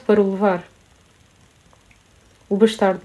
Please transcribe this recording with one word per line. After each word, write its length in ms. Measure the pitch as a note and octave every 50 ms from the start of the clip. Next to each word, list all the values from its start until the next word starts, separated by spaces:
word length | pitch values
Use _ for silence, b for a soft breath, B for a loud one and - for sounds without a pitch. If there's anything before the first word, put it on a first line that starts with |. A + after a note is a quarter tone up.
| - -
para 140 | G#3 G#3
o 100 | G3 G3
levar." 320 | F#3+ F#3+ G#3+ G3 F3+ F3 - - _ _ _ _ _ _ _ _ _ _ _ _ _ _ _ _ _ _ _ _ _ _ _ _ _ _ _ _ _ _ _ _ _ _ _ -
O 80 | G3+
bastardo 460 | G3 A3 A3 A3 - G#3 F#3+ F#3 F#3 -